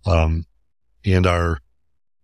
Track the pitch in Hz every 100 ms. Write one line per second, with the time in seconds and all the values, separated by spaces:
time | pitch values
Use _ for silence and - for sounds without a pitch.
0 | - 85 80 82 78 _ _ _ _ _
1 | 101 92 90 87 85 80 - _ _ _
2 | _ _